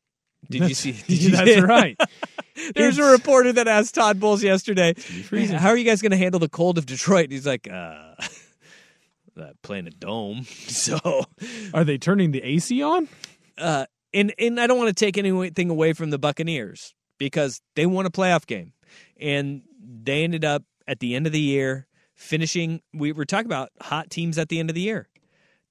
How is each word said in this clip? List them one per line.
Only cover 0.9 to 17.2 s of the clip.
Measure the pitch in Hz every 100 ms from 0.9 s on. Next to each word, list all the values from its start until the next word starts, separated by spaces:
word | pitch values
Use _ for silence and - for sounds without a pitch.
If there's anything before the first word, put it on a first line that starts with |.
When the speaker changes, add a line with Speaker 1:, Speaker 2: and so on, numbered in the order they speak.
Speaker 2:
<laughs> | 110 -
Speaker 1:
Did | 175
you | 185
Speaker 2:
that's | 180 185
Speaker 1:
see? | 208
Speaker 2:
right. | 185 233 180 -
Speaker 1:
<laughs> | 311 - - - - - 320
There's | - - 269
a |
Speaker 2:
It's | 285 254
Speaker 1:
reporter | 294 262 247
that | 240 226
asked | 208 -
Todd | - 220 196
Bowles | 214 208
yesterday, | 208 190 - 185 170
Speaker 2:
freezing. | 170 - 175 202 214 220 165
Speaker 1:
"How | 190
are | 233
you |
guys | 233 208
gonna | 214 190
handle | 185 180
the | 165
cold | - 175 170
of | 131
Detroit?" | 131 - 190 147
He's | 135 139
like, | 127 101
"Uh, | 95 85 76 78 80
<laughs> | - - _ _ _ - _ _ _ _ _ -
not | 76 67
playing | - 101 85
a |
dome." | - 95 113 101 113 123
<laughs> | - -
So | 120 - 156 - 135 - - 233 233 208
Speaker 2:
Are | 160
they | 156 139
turning | 160 202 175
the | 135
A | 127 156
C | - 247
on? | 294 359 302 - - _ _ -
Speaker 1:
Uh, | 165 147 135 _ _
and, | 196 202 -
and | 233 233
I | 240
don't | 254
wanna | 226
take | 185 214 185
anything | 196 185 185 160 175
away | 156 160
from | 160 160
the | 143
Buccaneers | 147 143 165 151 104 - - _ _
because | -